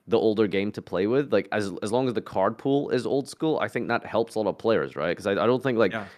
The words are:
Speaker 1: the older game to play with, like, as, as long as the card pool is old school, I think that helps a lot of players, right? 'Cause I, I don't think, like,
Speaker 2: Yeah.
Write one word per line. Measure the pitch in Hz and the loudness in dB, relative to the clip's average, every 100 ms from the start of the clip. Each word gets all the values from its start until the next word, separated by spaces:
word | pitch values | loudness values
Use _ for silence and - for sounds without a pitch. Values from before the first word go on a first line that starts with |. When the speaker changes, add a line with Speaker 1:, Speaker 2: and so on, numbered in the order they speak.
| - | 0
Speaker 1:
the | 117 | 2
older | 110 107 107 | 4 2 2
game | 98 101 | 0 -2
to | 101 | -6
play | - 90 101 | -6 -2 0
with, | 131 143 | 0 2
like, | 104 98 | 0 0
as, | 107 98 87 | -2 -4 -4
as | 107 | -2
long | 117 131 | 0 0
as | |
the | 110 | -2
card | - 101 95 117 | -4 0 0 0
pool | 139 139 143 | 0 0 0
is | 127 113 | -2 0
old | 135 131 | -2 -4
school, | - 160 143 | -4 -2 0
I | 107 | -2
think | 127 110 | -4 -2
that | 117 - | -2 0
helps | 110 113 110 | -2 -2 -2
a | |
lot | 104 | -2
of | 82 | 0
players, | 113 104 69 67 | 2 2 0 -2
right? | 80 85 | -2 -2
'Cause | 98 | -2
I, | |
I | 98 107 | 0 2
don't | 127 | 2
think, | 135 113 | 2 2
like, | 101 | 2
Speaker 2:
Yeah. | 110 98 | 0 -10